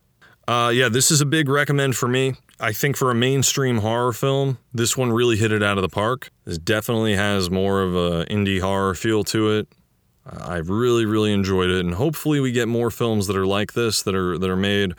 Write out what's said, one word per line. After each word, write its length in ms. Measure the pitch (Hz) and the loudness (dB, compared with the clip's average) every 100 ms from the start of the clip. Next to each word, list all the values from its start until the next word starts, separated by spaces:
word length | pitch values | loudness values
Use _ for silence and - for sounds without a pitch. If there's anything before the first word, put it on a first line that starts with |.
| _ _ - _ - | _ _ -20 _ -2
Uh, 260 | 120 120 | 0 2
yeah, 140 | 120 127 | 2 2
this 220 | 123 131 | 2 2
is 100 | 151 | 2
a 60 | 143 | 2
big 240 | 160 139 | 0 2
recommend 440 | 143 143 143 139 | 0 2 0 0
for 140 | - 120 | 0 0
me. 240 | 127 131 127 _ - | 0 0 -4 _ -8
I 140 | 113 | -6
think 240 | 110 143 131 | -2 -2 0
for 140 | 131 | 0
a 40 | |
mainstream 640 | 117 127 135 123 - 131 117 | 2 2 2 2 2 0 0
horror 380 | 107 117 123 | 0 0 0
film, 420 | 110 135 139 139 123 _ | 0 -2 0 -2 -4 _
this 240 | 117 117 - | -4 -2 0
one 160 | 123 | 0
really 240 | 117 120 107 | 2 2 2
hit 160 | 110 | 2
it 100 | 107 | 2
out 140 | 104 98 | 2 2
of 60 | |
the 80 | 92 | 0
park. 400 | 101 110 127 - - - | -2 -2 -4 -10 -18 -12
This 100 | 85 | -6
definitely 580 | 90 110 113 113 110 | -2 -2 0 0 0
has 360 | 98 101 101 87 | 0 0 0 0
more 320 | 95 98 98 | 0 0 0
of 120 | 92 | 0
a 300 | 90 87 85 | 0 0 -2
indie 380 | - 104 98 95 | -2 -2 0 0
horror 320 | 95 98 98 | 0 0 -2
feel 280 | 90 113 107 | -2 0 0
to 260 | 98 110 107 | 0 0 0
it. 180 | 107 - _ _ _ _ _ - | 0 -4 _ _ _ _ _ -20
Uh, 180 | - | -14
I 120 | - 87 | -8 -6
really, 500 | 82 104 123 120 107 | -4 0 2 2 2
really 260 | 110 107 | 2 2
enjoyed 380 | 101 95 95 92 | 2 2 2 2
it, 100 | 92 | 0
and 140 | 87 | 0
hopefully 440 | 87 151 151 151 143 | 0 -2 -2 0 0
we 140 | 131 | 0
get 160 | 120 113 | 0 0
more 220 | 117 117 | 0 -2
films 380 | - 117 107 95 | -2 0 0 0
that 80 | 95 | 0
are 100 | 95 | 0
like 260 | 98 104 | 0 -2
this, 300 | - 117 - | -2 -2 -2
that 120 | - | -2
are, 220 | 95 90 85 | -2 -2 -2
that 140 | 92 | -2
are 60 | 92 | 0
made 360 | 101 101 98 | 0 0 -2